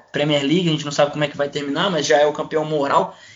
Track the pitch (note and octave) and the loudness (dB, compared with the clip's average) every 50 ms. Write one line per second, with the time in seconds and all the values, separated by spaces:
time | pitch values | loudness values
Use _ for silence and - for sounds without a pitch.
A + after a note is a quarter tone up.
0 | - _ - C#3 D3 D#3 D3 C#3+ C#3 C#3 D#3+ F#3 F3 D#3+ D#3 D3+ C#3+ D3 D3 - | -14 _ -4 -2 2 2 2 2 2 2 2 2 2 2 0 -2 -2 -2 0 0
1 | D3 C#3+ - D3+ D3+ C#3+ - C#3 C#3+ C#3+ - D3 C#3+ C#3 C#3 D#3+ F#3 G3+ F3 D3+ | 0 0 0 -2 -4 -2 -2 -4 -4 -4 -4 -6 -6 -4 -2 -2 -2 -2 -2 0
2 | C#3 D3 D3+ C#3+ D3 D3+ D3 - E3 - D#3+ D#3 D3+ D#3 D#3 D3 C#3 C#3 C#3+ E3+ | 2 2 4 4 4 2 2 -2 -6 -4 -4 -4 -2 -2 -2 -2 0 0 0 0
3 | E3 - - - - - - | 0 -2 -6 -14 -20 -20 -20